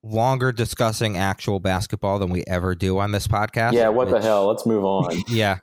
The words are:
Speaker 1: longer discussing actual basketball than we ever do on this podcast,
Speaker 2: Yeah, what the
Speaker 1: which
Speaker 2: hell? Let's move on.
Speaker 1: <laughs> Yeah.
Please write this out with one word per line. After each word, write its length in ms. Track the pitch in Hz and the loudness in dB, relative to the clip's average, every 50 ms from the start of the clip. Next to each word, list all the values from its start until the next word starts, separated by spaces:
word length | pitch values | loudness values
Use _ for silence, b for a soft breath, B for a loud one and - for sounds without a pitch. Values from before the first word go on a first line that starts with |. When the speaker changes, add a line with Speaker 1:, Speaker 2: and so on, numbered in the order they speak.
Speaker 1:
longer 500 | - 110 107 110 113 131 135 131 127 131 | -10 -4 -2 0 2 2 2 0 0 -2
discussing 640 | 120 110 117 104 - - 120 113 110 - 120 110 104 | 0 -2 -4 -4 -2 0 0 0 0 0 -2 -2 -2
actual 420 | 87 98 98 95 - - - 104 95 | -2 -2 -2 -2 -4 -4 -4 -4 -2
basketball 600 | 90 95 92 92 107 - - 101 - 98 98 101 | 0 0 -2 -2 -2 -4 -6 -4 -2 -2 -2 -2
than 100 | 98 90 | -2 -2
we 140 | 90 90 - | -2 -4 -2
ever 280 | - 90 90 85 92 92 | -2 -4 -2 -2 -2 -2
do 220 | 87 98 95 95 95 | 0 0 0 0 0
on 120 | 101 104 | 0 0
this 160 | 104 101 - | -2 -2 -2
podcast, 460 | - 107 101 107 107 - 117 113 117 117 | 0 0 0 -2 -2 -2 -2 0 2 2
Speaker 2:
Yeah, 160 | 117 113 110 | 4 4 4
what 180 | 107 123 127 127 | 4 2 2 2
the 60 | 123 | 2
Speaker 1:
which 80 | 110 104 | 2 2
Speaker 2:
hell? 240 | 110 107 101 98 | 4 4 4 4
Let's 180 | 101 110 110 - | 2 2 0 0
move 180 | 117 110 104 98 | 0 2 2 2
on. 400 | 95 98 95 - 87 85 87 98 | 2 2 0 0 -2 -2 -6 -4
Speaker 1:
<laughs> 20 | |
Yeah. 300 | - 120 113 110 101 95 92 | -2 0 0 2 0 0 -2